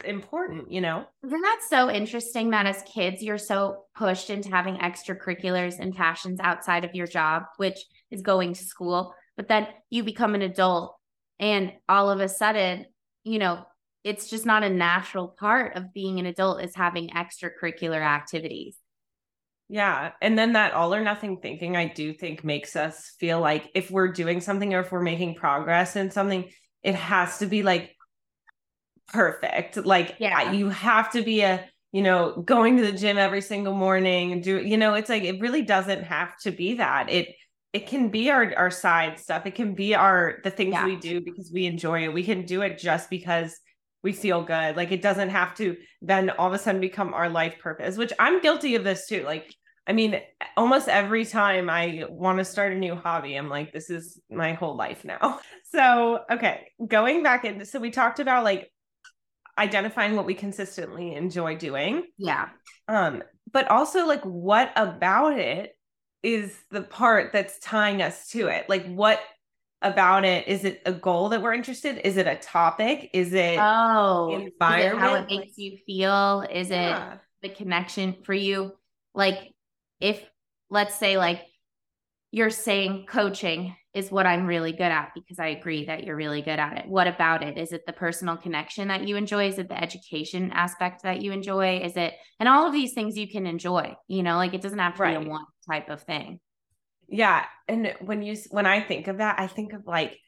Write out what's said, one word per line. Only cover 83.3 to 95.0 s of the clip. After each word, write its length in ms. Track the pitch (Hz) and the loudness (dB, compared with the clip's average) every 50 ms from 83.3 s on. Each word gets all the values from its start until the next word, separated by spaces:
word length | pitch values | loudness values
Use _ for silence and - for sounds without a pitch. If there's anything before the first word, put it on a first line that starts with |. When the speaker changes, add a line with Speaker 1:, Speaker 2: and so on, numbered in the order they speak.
| 196 - 208 175 165 160 180 180 180 - _ _ _ | -2 -2 -4 -4 -2 -4 -4 -8 -10 -14 _ _ _
Speaker 2:
is 180 | 196 190 196 | -8 -6 -2
what 160 | 190 196 185 | 0 2 2
I'm 200 | 180 175 175 185 | 4 2 2 0
really 260 | 175 175 170 165 165 160 | 0 0 0 -2 -4 -4
good 180 | 170 180 175 | -2 -2 0
at 220 | 160 151 147 - - | 0 0 -2 -4 -12
because 240 | 165 - _ 175 175 | -18 -18 _ -10 -8
I 100 | 160 156 | -6 -6
agree 360 | 151 147 - 170 156 151 147 | -6 -6 -6 -6 -6 -6 -6
that 180 | 156 160 151 - | -6 -8 -8 -8
you're 140 | - 156 | -8 -8
really 260 | 151 156 151 147 147 147 | -6 -4 -4 -4 -4 -4
good 160 | 156 156 151 | -4 -2 -2
at 200 | 151 147 151 - | -2 -2 -4 -8
it. 100 | - - | -8 -2
What 180 | 190 190 175 | 0 2 2
about 380 | 180 175 - 170 165 165 160 160 | 2 2 2 2 2 2 0 -2
it? 120 | 147 - | -6 -6
Is 160 | - 165 165 175 | -8 -8 -8 -8
it 140 | 165 - | -10 -10
the 60 | 180 160 | -12 -10
personal 440 | - 180 170 170 - 185 170 165 | -4 -4 -4 -4 -4 -4 -6 -6
connection 520 | 170 - 180 160 147 147 - - - 196 196 | -6 -6 -6 -6 -6 -6 -6 -8 -8 -4 -4
that 180 | 196 190 196 | -4 -4 -2
you 80 | 202 202 | -4 -2
enjoy? 320 | 202 208 202 208 202 202 | -2 -2 -2 0 0 0
Is 120 | 196 190 190 | 0 -2 -4
it 100 | 185 185 | -8 -8
the 120 | - - | -6 -6
education 720 | 170 170 - 180 - - 170 156 156 - - 180 185 - | -6 -6 -8 -14 -14 -10 -8 -8 -8 -6 -6 -4 -4 -2
aspect 540 | - - 175 180 - - 185 180 180 - - | 0 0 0 0 -2 -4 -4 -4 -4 -6 -6
that 160 | 185 185 185 202 | -4 -4 -4 -4
you 80 | 202 | -6
enjoy? 480 | 196 196 196 196 196 190 190 185 185 180 | -6 -6 -6 -4 -2 0 2 2 0 0
Is 180 | 180 175 175 | -2 -4 -2
it, 160 | 180 170 160 - - - _ _ _ | -2 -2 -4 -4 -8 -18 _ _ _
and 80 | 220 247 | 4 6
all 180 | 269 294 320 | 8 8 6
of 60 | 349 277 | 4 2
these 200 | 294 262 247 - | 0 -2 -2 -2
things 240 | 240 214 214 196 | -4 -4 -4 -4
you 120 | 208 208 202 | -6 -8 -8
can 180 | - 214 190 | -6 -6 -4
enjoy, 480 | 175 165 170 - 180 180 170 147 - - - _ - | -4 -4 -4 -4 0 0 0 0 -2 -8 -16 _ -6
you 160 | - 190 180 | -4 -2 0
know, 120 | 175 170 | 0 2
like, 160 | 175 185 180 185 | 2 0 0 -2
it 100 | 190 190 | -6 -6
doesn't 180 | 196 202 208 | -6 -4 -2
have 160 | 180 175 175 | -2 -2 0
to 60 | - | 0